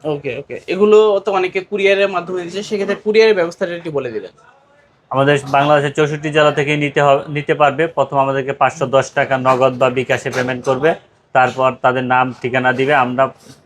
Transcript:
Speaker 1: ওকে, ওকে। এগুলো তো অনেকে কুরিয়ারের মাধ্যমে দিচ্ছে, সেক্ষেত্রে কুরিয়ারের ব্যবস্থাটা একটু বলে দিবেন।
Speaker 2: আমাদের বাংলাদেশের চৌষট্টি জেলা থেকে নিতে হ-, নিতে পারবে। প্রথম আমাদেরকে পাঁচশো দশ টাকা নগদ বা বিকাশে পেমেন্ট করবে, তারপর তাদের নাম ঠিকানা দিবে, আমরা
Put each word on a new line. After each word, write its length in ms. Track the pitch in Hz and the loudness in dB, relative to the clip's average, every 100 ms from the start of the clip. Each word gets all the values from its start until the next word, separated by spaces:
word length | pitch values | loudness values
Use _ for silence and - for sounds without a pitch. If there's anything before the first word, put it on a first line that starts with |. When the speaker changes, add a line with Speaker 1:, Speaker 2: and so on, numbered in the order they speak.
| 156 | -8
Speaker 1:
ওকে, 160 | 147 143 117 | -6 -6 -10
ওকে। 160 | - 127 - | -12 -14 -8
এগুলো 260 | 185 208 214 214 196 | 0 4 6 4 2
তো 40 | 196 196 | -2 -2
অনেকে 220 | 185 190 185 | -2 -4 -6
কুরিয়ারের 400 | 202 196 196 202 | -2 2 2 0
মাধ্যমে 260 | 185 170 185 | -2 -6 -8
দিচ্ছে, 180 | 170 185 208 | -8 -10 -8
সেক্ষেত্রে 280 | 208 196 196 | -6 -4 -4
কুরিয়ারের 320 | 214 214 220 196 | 0 2 4 2
ব্যবস্থাটা 320 | 170 170 180 170 | 0 -4 -8 -6
একটু 100 | 165 139 | -6 -6
বলে 120 | 127 | -6
দিবেন। 180 | 107 90 - _ _ _ _ _ _ _ | -8 -12 -18 _ _ _ _ _ _ _
Speaker 2:
আমাদের 240 | 131 139 143 135 139 | 0 2 2 0 0
বাংলাদেশের 380 | 143 147 143 139 | 4 2 2 -2
চৌষট্টি 320 | 151 151 156 151 | -2 -2 -2 2
জেলা 160 | 151 143 | 2 2
থেকে 140 | 143 147 | -2 -2
নিতে 240 | 147 147 143 | -2 2 4
হ-, 180 | 139 151 147 | 2 0 -8
নিতে 180 | 147 | -4
পারবে। 300 | 156 147 131 165 - | 2 2 2 -2 -2
প্রথম 200 | 135 143 | -2 0
আমাদেরকে 280 | 135 135 135 | 0 -2 -4
পাঁচশো 320 | - 131 - 131 135 | 0 -2 0 0 0
দশ 100 | 131 - | 0 -2
টাকা 160 | 135 131 127 | -2 0 2
নগদ 260 | 127 131 123 | 2 2 2
বা 80 | 131 | 0
বিকাশে 380 | 123 123 131 135 123 | 0 -2 -2 -2 -4
পেমেন্ট 260 | 127 123 139 | -4 -4 -2
করবে, 220 | 127 151 180 - _ _ | 0 0 -2 -8 _ _
তারপর 360 | 135 127 123 131 123 | 2 2 2 -2 2
তাদের 200 | 127 127 | 0 0
নাম 220 | 127 127 127 117 | 0 0 0 -4
ঠিকানা 280 | 127 127 127 | -4 0 0
দিবে, 220 | 123 135 | 0 2
আমরা 300 | 147 123 123 135 - - - | 2 0 0 -2 -4 -20 -20